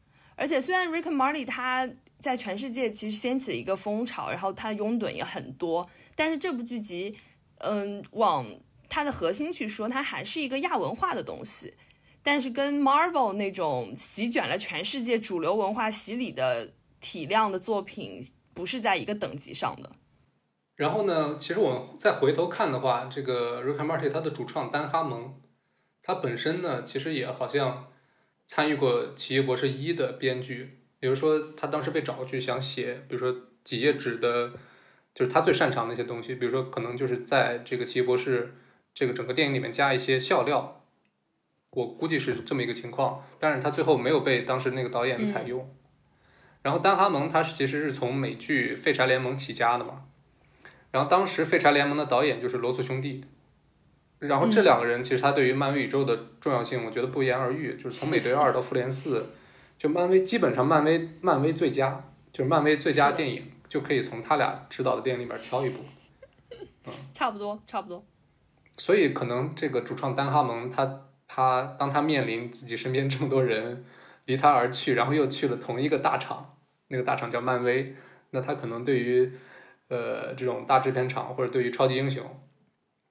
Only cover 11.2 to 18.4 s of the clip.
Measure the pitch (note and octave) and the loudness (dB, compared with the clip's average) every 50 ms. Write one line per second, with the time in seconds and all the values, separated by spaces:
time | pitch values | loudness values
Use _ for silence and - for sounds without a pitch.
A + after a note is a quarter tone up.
11.2 | - - E2 - - - - - - - - _ - - _ _ _ _ _ _ | -6 -8 -10 -8 -4 -4 -4 -4 -4 -8 -14 _ -20 -20 _ _ _ _ _ _
12.2 | - C#4+ C#4+ D4 B3 C4+ A#3 C#4 C#4 C#4+ C#4+ C#4+ C#4+ C4+ C#4 D4 E4 F4+ E4+ D4 | -2 0 0 0 0 -2 -2 -2 -2 0 0 2 4 4 4 4 4 2 2 2
13.2 | B3+ G#3 F#3+ G#3 G3+ G3 F#3+ F#3+ E3+ D3+ C3+ B2 A#2 F#2+ A#2+ - - - - G3 | 2 2 0 -2 -4 -4 -2 -2 -2 0 0 -2 -4 -4 -2 0 2 2 2 2
14.2 | G#3+ A#3+ A#3 - F3 B2 D#3 G3 G#3 - F3+ D3+ F3+ B3 C#4 C#4 A#3 A#3+ A#3+ A3+ | 2 2 0 0 0 0 0 -2 -2 -2 -4 -2 -2 0 0 0 0 0 0 0
15.2 | G#3+ - F#3+ E3+ D#3+ D#3+ G3 A3 G3+ F#3+ G#3+ A#3 A3+ A3 G#3+ - - - A3 B3 | 0 -2 -2 0 0 2 2 2 0 0 0 -2 -2 0 2 2 2 2 0 -4
16.2 | B3+ F#3 - C3 B2+ B2+ B2 A#2 A2+ - - _ _ _ _ _ - - - F3 | -6 -6 -4 -2 0 0 0 -2 -4 -8 -12 _ _ _ _ _ -8 -8 -6 -6
17.2 | D3+ B2 G3+ A3 A3 G#3 F#3+ F#3 F#3 - A3 G3+ F#3+ - - G#3+ B2+ G2 - - | -4 0 2 2 2 2 0 -2 -2 -2 -2 -2 -4 -6 -10 -10 -10 -10 -12 -14
18.2 | C3 - - _ | -16 -16 -18 _